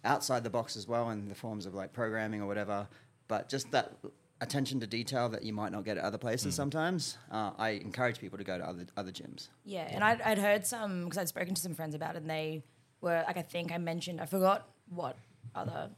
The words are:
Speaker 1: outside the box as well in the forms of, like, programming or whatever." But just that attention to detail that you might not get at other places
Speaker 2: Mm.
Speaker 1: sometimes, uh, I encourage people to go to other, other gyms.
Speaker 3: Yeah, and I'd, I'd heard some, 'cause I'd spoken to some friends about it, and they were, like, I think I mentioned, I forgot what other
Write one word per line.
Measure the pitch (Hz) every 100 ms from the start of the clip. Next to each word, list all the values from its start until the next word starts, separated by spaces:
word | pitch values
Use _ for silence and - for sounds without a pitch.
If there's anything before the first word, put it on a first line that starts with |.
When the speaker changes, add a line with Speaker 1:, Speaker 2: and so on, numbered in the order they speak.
Speaker 1:
outside | 113 143 - 127
the | 113
box | 117 117 113
as | 101
well | 117 117
in | 107 101
the |
forms | 101 117 107 92
of, |
like, | 95 98
programming | - 113 110 110 107
or | 101
whatever." | 104 101 101 101 - - _ -
But | 107 -
just | 135 123
that | 131 104 - - - _ _
attention | 127 139 131 135
to | 113
detail | 117 113 131 120
that | 110
you | 110
might | 107 104
not | 104
get | 95 95
at |
other | 101 107
places | 120 120 98
Speaker 2:
Mm. | 87
Speaker 1:
sometimes, | 143 156 165 180 - - -
uh, | 110 104 -
I | 110
encourage | 104 110 123 123 117
people | 98 101
to |
go | 98 90
to | 90
other, | 90 90 -
other | 95
gyms. | 92 - - - _
Speaker 3:
Yeah, | 202 190 156
and | -
I'd, | 214 233
I'd | 220 208
heard | 202 208 -
some, | 240 208 180 175
'cause | 170
I'd | 170
spoken | - 175
to | 185
some | 180
friends | 151 156
about | 151 156 165
it, |
and | 156
they | 156 156 156 - _ _ _
were, | 175 170 165
like, | 180
I |
think | 165 175 170
I | 170
mentioned, | 170 170 180 165
I | 156
forgot | 190 185 202 - _ -
what | 175 143 - - - -
other | - - 151 -